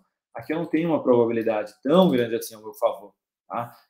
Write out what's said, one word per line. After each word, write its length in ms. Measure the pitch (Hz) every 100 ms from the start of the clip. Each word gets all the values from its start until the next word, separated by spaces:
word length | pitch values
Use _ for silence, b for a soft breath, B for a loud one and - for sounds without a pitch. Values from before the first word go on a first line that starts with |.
| _ _ _
Aqui 180 | 117 113
eu 60 | 160
não 80 | 170
tenho 220 | 156 170
uma 140 | 143
probabilidade 720 | 131 120 113 113 110 107 104 -
tão 260 | 135 175 175
grande 280 | 127 117 113
assim 180 | 113
ao 80 | 107
meu 120 | 107
favor, 380 | - 113 104 101 _ _ _ -
tá? 280 | 107 120 B